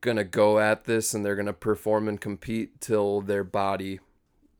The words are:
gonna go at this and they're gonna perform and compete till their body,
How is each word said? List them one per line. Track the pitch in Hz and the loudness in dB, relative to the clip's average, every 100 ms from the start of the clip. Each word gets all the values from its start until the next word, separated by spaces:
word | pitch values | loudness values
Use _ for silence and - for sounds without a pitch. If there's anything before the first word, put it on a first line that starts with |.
gonna | 123 110 | -2 0
go | 92 113 107 107 | 0 4 6 6
at | 107 107 - | 4 0 0
this | 113 - | 0 0
and | 107 101 | -2 -2
they're | 101 | -2
gonna | 101 | -4
perform | 98 110 104 107 107 107 | -4 -2 0 0 0 0
and | 104 | -4
compete | 107 98 - 110 - _ | -6 -8 -6 -6 -6 _
till | - 107 101 101 | -2 0 2 0
their | 98 101 | 0 -2
body, | 92 104 98 98 95 95 - _ _ _ _ _ | -2 -2 -2 -2 -6 -10 -14 _ _ _ _ _